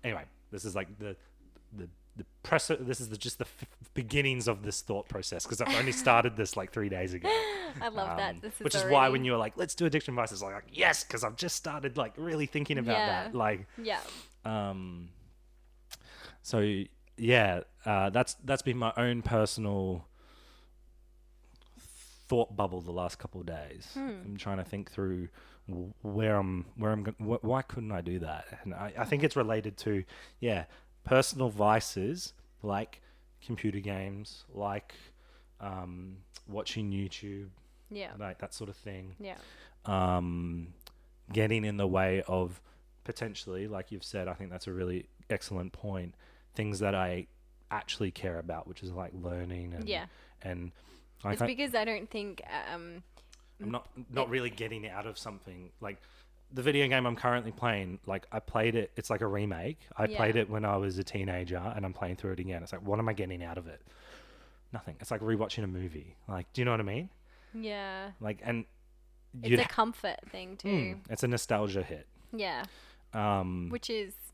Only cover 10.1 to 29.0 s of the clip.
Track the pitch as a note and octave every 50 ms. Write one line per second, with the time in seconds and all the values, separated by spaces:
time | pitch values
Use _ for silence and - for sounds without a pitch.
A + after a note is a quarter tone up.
10.1 | B2+ A#2+ A2+ A2 G#2+ F#2 G2+ G2 G2 G2+ - - C3 D3+ F3+ F3 D#3+ - - -
11.1 | - A2+ A2+ G#2+ A2+ - F3 E3+ - - - D#3+ D3+ D3+ C3+ C#3 A#2+ D3 C3 A2
12.1 | - - D#3 E3+ D#3+ D3+ D3+ C#3 - D3+ D3 - D3+ C3+ A#2+ A#2 A2+ G#2+ G#2+ G#2
13.1 | - - - A2+ A#2 B2 A2 G#2+ G#2+ F#2+ G2 - - - A3+ A3 G3 - - -
14.1 | - - - - - - - A2+ A2 G#2+ G2+ G2 G2 F#2+ F#2 F2+ F2 F2 F2 F2
15.1 | F2 - - - - - _ - - - - - - - - - - - - -
16.1 | - - - - - - _ - - A2+ G#2 G#2 G#2 F#2+ G2 - - - - -
17.1 | - - A#2 A2+ B2 A#2+ A2 G2 F2+ F2+ - - - - - A2+ G#2 G2 F#2+ G2+
18.1 | F#2+ A#2+ B2+ - - - - C3 C#3 C3+ - C3+ A#2 B2 A#2 A2+ - - A#2+ B2
19.1 | A#2+ A#2+ A2 - A#2+ A2 G#2+ G#2 - - A2 G#2 G2+ G2 F#2+ F#2+ F#2 E2+ - -
20.1 | - - - - - - - - - - - - - - - - - - - -
21.1 | - - - - - - - - - - - - - - - - - - - -
22.1 | - - - - C3 A#2+ A#2 - G#2+ G2 F#2+ - F2+ F#2 E2+ F2 E2+ F2+ F2+ F2+
23.1 | - - - - - F#2 F2 E2 E2+ D#2 D2+ D2 - - - - - C4+ C4+ C4+
24.1 | G#3+ F#3+ F#3 G2+ G2+ G2 - G#2 G2 F#2+ F2+ - - G2+ G2 - - - G2 F#2+
25.1 | F#2 F2+ F2 E2+ - - - - - - - - F#2+ F2+ F2+ F#2+ G#2+ - - G#2
26.1 | G2+ G#2+ A2 A2 G#2+ G2+ G2 F#2+ F#2 F2+ F2 - - - G#2+ G#2+ G#2+ G#2+ G2+ G#2+
27.1 | G#2+ - A2 G#2 A#2 - - G#2+ B2 C3 C3 - - B2+ A2+ G#2+ G#2 F2+ E2+ F2
28.1 | F2+ F#2 E2+ D#2 D#2 D2+ - - - - - - F2 F2 G2+ G#2 - -